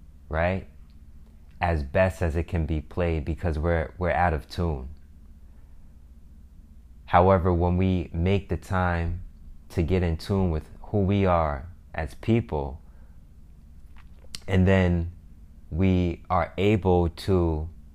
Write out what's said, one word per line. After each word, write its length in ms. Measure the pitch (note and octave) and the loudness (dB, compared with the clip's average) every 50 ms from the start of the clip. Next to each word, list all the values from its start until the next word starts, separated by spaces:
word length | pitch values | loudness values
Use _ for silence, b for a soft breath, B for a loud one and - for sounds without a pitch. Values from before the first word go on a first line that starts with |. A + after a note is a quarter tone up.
| - - - - - - | -20 -20 -20 -20 -10 -6
right? 380 | D#2+ D#2+ E2+ F2+ F#2+ F2+ - - - - - - - - - - - - - - - - - - - - | -2 0 0 0 0 -2 -4 -10 -16 -20 -20 -20 -20 -20 -20 -20 -20 -20 -20 -20 -20 -20 -20 -20 -8 -4
As 240 | F2+ F2 E2+ D#2 C#2+ | -2 0 0 0 -2
best 380 | C2+ - F#2+ F#2 F#2 - - | 0 2 2 2 2 2 0
as 140 | F2+ E2 D2 | -2 -2 -2
it 120 | E2+ D#2+ | -2 -4
can 180 | - - E2 D#2+ | -2 -2 -2 -2
be 140 | D2+ E2 D2+ | -2 -2 -4
played, 460 | - - - F#2 F2 E2+ D#2+ D#2 C#2 | -4 -6 -4 -2 -2 0 0 -2 -2
because 340 | E2 D2+ - - E2+ D2+ D2+ | -4 -6 -4 -4 -2 -2 0
we're, 340 | D2+ E2+ E2+ E2 D2+ - - | 0 0 0 0 -2 -4 -6
we're 140 | - F2+ E2+ | -4 -2 -2
out 220 | D2 D2+ F2+ F2 D#2+ | 0 2 2 2 0
of 160 | D2 - - | -2 -6 -8
tune. 380 | - - F2 E2 D2+ C2 C2 - - - - - - - - - - - b b b b b b b b b b b - - - - - - - - - - - - - - - - - - - - - - | -6 -4 -2 -2 -2 -4 -8 -12 -14 -16 -18 -20 -20 -20 -20 -20 -20 -20 b b b b b b b b b b b -20 -20 -20 -20 -20 -20 -20 -20 -20 -20 -20 -20 -20 -20 -20 -20 -20 -20 -20 -20 -20 -4
However, 480 | - - F2 F2+ F#2+ F#2+ F#2 E2 F#2 F2 | 2 4 6 6 6 6 4 4 2 2
when 240 | E2 F2 F2 F2+ | 2 2 2 2
we 320 | F2+ F#2+ F#2 F#2 F2+ D#2 - - | 2 2 2 2 0 -2 -4 -2
make 360 | E2 E2+ F#2 G2+ F#2+ G2 - | 0 2 2 2 0 0 -4
the 80 | - | -6
time 640 | D#2+ - - G2 F#2 F2+ F2 E2+ E2+ E2+ E2+ F2 F2+ - - - - - - - - - - | -6 -4 -4 -2 0 0 0 0 0 -2 -2 -4 -6 -8 -12 -16 -18 -20 -18 -18 -18 -18 -6
to 140 | - - E2 | -2 -2 0
get 180 | D2+ F#2 F2+ | 2 2 2
in 160 | F2+ E2+ D#2+ | 2 0 -2
tune 320 | E2 - - G2+ G2 F#2 F2 | -2 -2 -2 0 2 2 2
with 180 | D#2+ D#2 - - - - | 0 -2 -4 -8 -14 -18
who 200 | - - - G#2 | -8 -4 0 0
we 240 | F#2+ F#2 G2+ G2+ G2 | 2 2 4 4 4
are 420 | F#2 F2 E2 D#2+ D2 C#2+ C2+ D#2+ F2 - - - - - | 4 4 4 2 0 -2 -4 -8 -12 -16 -18 -20 -12 -8
as 220 | - D#2 D2 - | -8 -8 -8 -10
people, 640 | - - - A2+ A#2 A#2 - D#2 D2 C#2 C#2 - - b b b b b b b b b b - - - - - - - - - - - - - - - - - - - - - - - | -6 0 2 2 2 2 0 -4 -4 -4 -6 -8 -12 b b b b b b b b b b -20 -20 -20 -20 -20 -20 -20 -20 -20 -20 -20 -18 -18 -20 -20 -20 -20 -20 -16 -16 -14 -12 -4
and 200 | - G2 F#2+ F2+ | 0 2 4 6
then 440 | F#2+ G2 F#2 F#2 F2 F2 E2+ E2 E2+ - - - - - - - - - - - - | 6 6 6 4 4 2 0 -2 -4 -8 -12 -18 -20 -20 -20 -20 -20 -20 -20 -14 -6
we 540 | D#2+ D#2+ F#2+ F#2+ F#2 F2+ F2+ F2 - - - - | -2 2 2 4 4 4 2 0 -2 -4 -4 -2
are 220 | F2+ F2+ - - - | 0 0 0 -2 -2
able 500 | F2+ G2 G#2 A2 F#2+ F2+ F#2+ F2+ F2 F2 D#2+ | 0 2 2 2 4 4 4 4 4 4 2
to 600 | - - - G#2 F#2+ F2+ E2+ E2 D#2+ D2+ D#2 E2+ - - - - | -2 -4 -2 0 2 2 2 2 0 -2 -4 -8 -10 -14 -18 -20